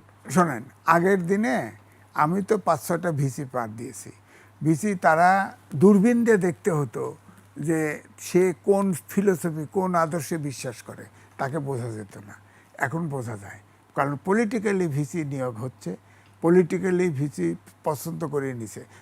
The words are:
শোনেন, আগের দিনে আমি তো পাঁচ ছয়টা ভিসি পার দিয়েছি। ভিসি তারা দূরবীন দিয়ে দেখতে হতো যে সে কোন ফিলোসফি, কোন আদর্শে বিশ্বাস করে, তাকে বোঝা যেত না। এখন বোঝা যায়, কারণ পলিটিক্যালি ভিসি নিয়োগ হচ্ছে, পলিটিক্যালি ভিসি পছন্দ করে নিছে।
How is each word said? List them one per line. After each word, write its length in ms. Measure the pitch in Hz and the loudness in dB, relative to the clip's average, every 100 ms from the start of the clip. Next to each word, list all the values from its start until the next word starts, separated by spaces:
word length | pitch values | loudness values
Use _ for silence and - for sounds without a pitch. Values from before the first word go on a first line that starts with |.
| - _ - | -14 _ -2
শোনেন, 340 | 139 175 120 - - - | 2 2 0 -12 -8 2
আগের 420 | 170 175 196 170 | 4 4 2 2
দিনে 440 | 196 233 240 117 104 _ - _ | 0 0 -2 -4 -12 _ -20 _
আমি 280 | - 151 185 | -2 0 0
তো 160 | 190 214 | 0 0
পাঁচ 300 | 180 160 - | 0 0 0
ছয়টা 240 | 175 175 | -2 -2
ভিসি 340 | 147 139 123 131 | 0 -2 -2 -8
পার 300 | 127 117 110 | -6 -6 -8
দিয়েছি। 360 | 120 120 - - _ - - - | -12 -14 -18 -20 _ -20 -20 -4
ভিসি 320 | 147 160 208 190 | 0 0 0 2
তারা 600 | 180 160 180 196 196 - - 143 | 4 6 6 4 0 -8 -8 6
দূরবীন 480 | 180 202 214 240 | 8 8 6 4
দিয়ে 140 | 233 214 | 4 4
দেখতে 340 | 180 - 208 | 2 -2 -2
হতো 440 | 156 135 - 127 - - - - - | 0 -2 -6 -10 -10 -20 -20 -20 -10
যে 460 | 147 160 156 147 - - | -2 -2 -2 -6 -14 -18
সে 340 | - 175 185 165 | -2 2 2 0
কোন 300 | - 196 196 175 - | 2 2 2 -2 -4
ফিলোসফি, 560 | - 202 180 175 156 151 | 0 2 2 -2 -6 -6
কোন 240 | 196 185 175 | -2 0 0
আদর্শে 420 | 165 165 139 170 | 0 -2 -4 -6
বিশ্বাস 440 | 147 127 131 113 | -6 -8 -10 -10
করে, 240 | - - - - - - | -14 -16 -18 -20 -18 -8
তাকে 220 | 135 156 | -6 -4
বোঝা 320 | 139 131 120 | -6 -6 -6
যেত 260 | 107 101 - | -10 -12 -16
না। 160 | 104 - _ _ _ | -20 -20 _ _ _
এখন 340 | - 127 160 170 | -6 -4 -4 -4
বোঝা 300 | 139 117 107 | -6 -6 -10
যায়, 220 | 98 - _ _ _ - | -12 -20 _ _ _ -2
কারণ 220 | 139 143 185 | 0 0 0
পলিটিক্যালি 640 | 208 233 226 208 196 175 | 2 2 0 -2 0 0
ভিসি 380 | 139 147 175 147 | -2 -4 -4 -6
নিয়োগ 320 | 139 127 110 | -4 -6 -6
হচ্ছে, 380 | 127 - - 185 _ - _ - | -10 -10 -12 -12 _ -20 _ -2
পলিটিক্যালি 680 | 165 180 175 185 185 180 185 | 6 6 6 2 0 0 0
ভিসি 460 | 135 147 - 170 170 - - | -2 -4 -4 -4 -4 -12 -10
পছন্দ 440 | - 147 165 165 160 | -6 -6 -8 -8 -6
করে 260 | 143 135 | -4 -6
নিছে। 320 | 127 107 - - - | -8 -12 -14 -18 -20